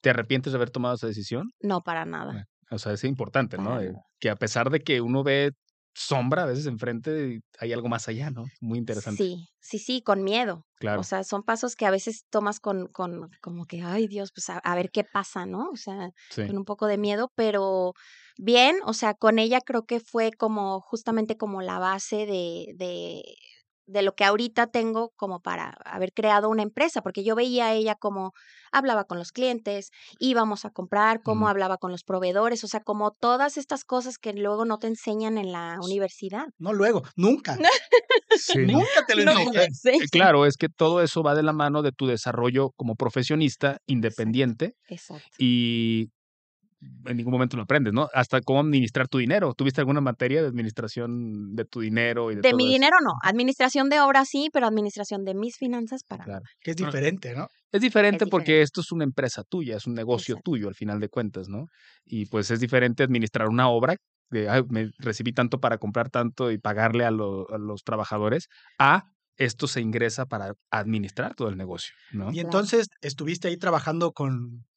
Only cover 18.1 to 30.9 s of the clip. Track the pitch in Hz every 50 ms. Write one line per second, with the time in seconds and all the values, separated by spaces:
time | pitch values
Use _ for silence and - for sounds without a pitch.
18.1 | - - _ - _ - 190 214 240 240 254 277 349 381 - 220 220 - 247 214
19.1 | 208 _ - 220 220 220 220 226 247 254 254 - 247 226 220 - 240 233 226 _
20.1 | - 233 226 226 220 _ 226 220 220 208 196 196 190 190 - - - 214 - 226
21.1 | 226 220 220 220 214 214 220 208 196 190 185 185 185 185 185 185 190 196 - -
22.1 | 220 208 214 208 196 185 175 170 170 175 175 - - 180 185 180 175 175 170 170
23.1 | 165 - - - - _ _ _ - _ _ _ _ _ _ - 190 202 196 196
24.1 | 196 - 202 196 208 214 240 233 226 240 233 233 - 240 220 226 220 226 233 226
25.1 | _ - 208 196 180 175 _ 185 175 170 160 - - - - - 170 190 185 185
26.1 | _ - 214 214 208 208 208 214 220 220 208 214 _ - 294 330 - 226 - 185
27.1 | 185 202 196 220 220 226 247 254 247 247 233 220 220 220 220 220 214 _ - 208
28.1 | 196 190 190 190 _ - - - - - - _ - 269 269 262 226 208 196 -
29.1 | 175 175 170 - _ 247 254 254 247 226 220 208 202 202 196 - _ - - -
30.1 | - _ 247 262 247 233 226 214 208 208 - 214 _ - 185 180